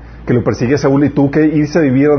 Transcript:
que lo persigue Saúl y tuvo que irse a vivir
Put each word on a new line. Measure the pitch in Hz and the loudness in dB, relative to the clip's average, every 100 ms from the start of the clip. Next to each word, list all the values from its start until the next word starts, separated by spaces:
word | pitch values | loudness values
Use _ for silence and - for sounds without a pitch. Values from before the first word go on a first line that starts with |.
| - - - | -20 -12 -4
que | |
lo | 120 | -2
persigue | - 101 117 143 | -2 -2 -2 0
Saúl | 143 139 143 | 0 0 0
y | |
tuvo | 139 139 | 0 0
que | 151 | 2
irse | 156 151 147 175 | 0 0 0 0
a | |
vivir | 147 127 147 | 0 2 2